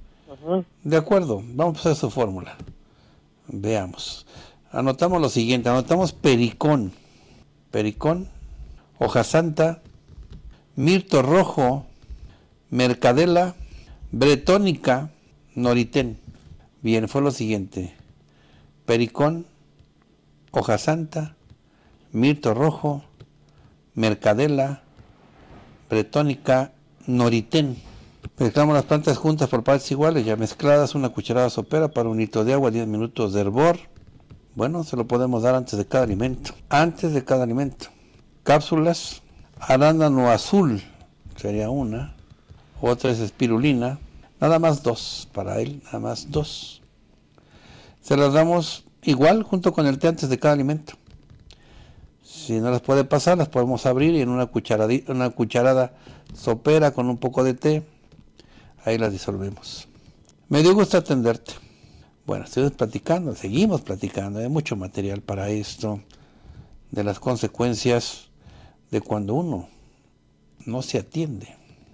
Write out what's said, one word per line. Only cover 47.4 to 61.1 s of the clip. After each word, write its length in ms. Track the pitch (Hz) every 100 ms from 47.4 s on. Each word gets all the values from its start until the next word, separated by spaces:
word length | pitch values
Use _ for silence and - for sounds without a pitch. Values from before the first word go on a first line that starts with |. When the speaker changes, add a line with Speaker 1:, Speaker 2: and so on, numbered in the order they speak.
| _ - - - - _
Speaker 2:
Se 160 | - 143
las 160 | 143
damos 520 | 147 165 175 156 - - _
igual 400 | - 127 151 214
junto 280 | 214 190 180
con 140 | 165 143
el 140 | 135
té 80 | 165
antes 220 | 165 135
de 100 | 123
cada 160 | 151 147
alimento. 380 | 135 156 - - - - - - - - - - - - - _
Si 360 | - - - 113
no 120 | 120
las 100 | 123
puede 220 | - 139
pasar, 340 | 135 147 170 180
las 120 | 151
podemos 360 | 127 123 123 135
abrir 300 | 127 156 165
y 60 |
en 80 | 123
una 220 | 123 123
cucharadi-, 560 | 117 - 107 107 127 131
una 200 | 127 127
cucharada 640 | - 110 123 127 131 123 - - - -
sopera 580 | - - 113 147 156 147
con 160 | 131 123
un 100 | 120
poco 260 | 131 127
de 100 | 131
té, 300 | 127 151 156 156 _ _ - - _ - - - -
ahí 140 | - 113
las 140 | 110
disolvemos. 760 | 95 - 98 98 101 - - - - - _ _ _ -
Me 140 | 143
dio 100 | 165
gusto 240 | 202 185 185
atenderte. 560 | -